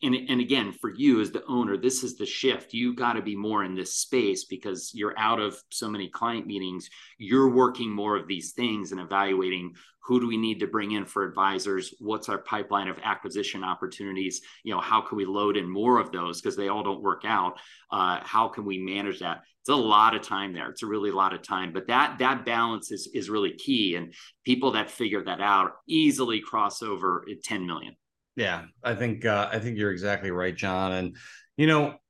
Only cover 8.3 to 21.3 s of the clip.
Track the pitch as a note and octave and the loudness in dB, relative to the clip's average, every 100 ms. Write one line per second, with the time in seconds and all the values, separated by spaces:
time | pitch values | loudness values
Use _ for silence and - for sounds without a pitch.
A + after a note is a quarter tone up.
8.3 | F#2 - - A#2+ G#2+ F2+ F#2 F2 G2 G2 | -6 -6 -4 -2 -2 -6 -8 -2 0 2
9.3 | F#2+ F#2 F#2 F2 E2+ - _ - B2 A#2+ | 2 0 -2 -6 -14 -20 _ 2 2 2
10.3 | A2 A2+ G2+ G2+ A2 G#2 G#2+ F#2 G2+ F#2 | 0 0 0 -2 -2 -2 -4 -2 -2 -2
11.3 | F2+ G2 F#2+ G2+ F#2+ F#2 - G#2 G#2+ - | 2 0 0 -2 -2 -4 -10 -4 -4 -4
12.3 | G2 - G#2+ G2 G2+ F#2+ F2+ A2+ G2 G2 | -6 -4 -6 0 -2 -2 -4 -4 -4 -4
13.3 | F#2+ G2 F#2+ F#2 F2+ F#2 - G2 F#2+ F#2+ | -6 -4 -4 -4 -4 -6 -6 -8 -4 -4
14.3 | - - - A2 F#2 - A2+ - G#2+ F#2+ | -6 -14 -14 -6 -4 2 0 0 -4 -2
15.3 | G2+ G#2 G2+ F2+ F#2+ A#2+ A#2+ G2 F2+ F2 | 0 2 0 -2 0 4 4 4 -4 -4
16.3 | F2 G#2+ F#2 G2 G#2+ G2+ G2 G2+ - G#2 | -4 -4 -2 -2 -2 -2 -2 0 -2 0
17.3 | G#2+ F2+ - - - - G2 F2+ F2+ - | 0 0 -4 -18 -20 -6 0 2 0 0
18.3 | A2 A2+ - G2+ F#2+ F#2 G2 G2+ F#2 F2+ | 2 2 0 -6 -4 -4 -4 -4 -4 -6
19.3 | D#2+ _ _ - C#3+ A2 G#2+ A2 G#2+ - | -6 _ _ 2 2 6 8 8 4 -2
20.3 | G2 G2 F2 B1 - A2 G#2+ G2+ F#2+ F#2+ | -4 -4 -6 -8 -8 -4 -2 0 2 2